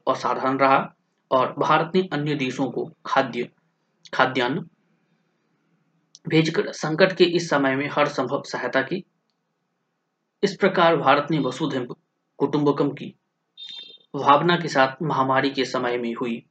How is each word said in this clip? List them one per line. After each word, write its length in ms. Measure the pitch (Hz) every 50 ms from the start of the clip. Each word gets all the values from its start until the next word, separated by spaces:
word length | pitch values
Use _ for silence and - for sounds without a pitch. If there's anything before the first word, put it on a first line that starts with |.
| _ 139
असाधारण 480 | 131 - - 120 120 123 135 131 135 135
रहा 380 | 139 135 135 147 - - - _ _ _ _ _ _ _
और 240 | 139 131 123 - - 143
भारत 340 | 135 - 156 156 165 165 -
ने 140 | 190 190 185 160
अन्य 220 | 147 147 151 147
देशों 360 | 143 131 127 123 - 135 120
को 200 | - 123 120 - - _ -
खाद्य, 440 | - - 131 131 117 113 120 117 - _ _ _ _ _ _ _ _ _ _ _ - -
खाद्यान्न 540 | - 131 135 127 131 120 123 - 190 - - _ _ _ _ _ _ _ _ _ _ _ _ _ _ _ _ _ _ _ _ _ _ _ _ _ _ _ _ - - - 165
भेजकर 440 | 151 160 160 160 160 - 202 -
संकट 420 | - - - 156 156 160 190 190 185
के 100 | - 185
इस 260 | 170 165 175 - -
समय 260 | 151 143 139 135 131
में 140 | 135 143 143
हर 160 | - 151 147 143
संभव 360 | - - 131 117 139 135 -
सहायता 360 | - - 120 123 123 117 135
की। 220 | 127 - 175 196 - _ _ _ _ _ _ _ _ _ _ _ _ _ _ _ _ _ _ _ _ _ _ _ _ _ _ _ -
इस 120 | 196 -
प्रकार 420 | - 202 185 - 185 170 170 165 139
भारत 300 | - 135 143 147 143 -
ने 80 | 165 151
वसुधैव 560 | - 127 - - 160 139 - 127 120 - - - _ _ _ _ _ _ _ -
कुटुंबकम 520 | 139 135 156 156 143 143 143 143 147 143
की 260 | - - 139 - - _ _ _ _ _ _ _ _ - - - - - - - - - _ _ -
भावना 400 | 143 131 139 143 151 160 175 175
के 120 | 160 160 143
साथ 360 | - 139 131 131 - - 170
महामारी 460 | 147 139 - 131 135 131 131 139 139
के 160 | 135 135 123
समय 320 | - - 127 123 120 120 123
में 160 | 120 117 117
हुई 320 | - 127 120 117 120 - _